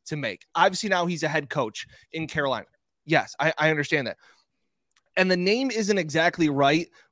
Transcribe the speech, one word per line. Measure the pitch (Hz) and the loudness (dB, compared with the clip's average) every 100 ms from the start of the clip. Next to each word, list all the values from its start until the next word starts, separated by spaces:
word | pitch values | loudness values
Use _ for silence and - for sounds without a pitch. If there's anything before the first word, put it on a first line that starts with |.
| - | -10
to | 151 | -6
make. | 120 90 - 165 | -6 -8 -6 2
Obviously, | 185 185 214 | 2 2 0
now | 185 175 | 0 0
he's | 165 | -2
a | 156 | -2
head | 156 143 | -2 -4
coach | 151 113 - - - _ | -4 -4 -6 -16 -20 _
in | 160 160 | -10 -6
Carolina. | 160 139 117 - _ _ _ | -2 -2 -2 -6 _ _ _
Yes, | - 156 98 - | 0 0 0 -2
I, | 156 - | -2 0
I | 156 | 0
understand | 151 143 151 117 | 0 0 -2 -2
that. | - _ _ _ _ _ _ _ _ _ - | -8 _ _ _ _ _ _ _ _ _ 0
And | 185 | 2
the | 180 | 2
name | 180 233 269 | 2 0 0
isn't | 220 202 202 | -2 0 0
exactly | 160 156 175 175 156 | 0 0 0 2 2
right, | 139 139 156 - _ _ | 4 4 4 0 _ _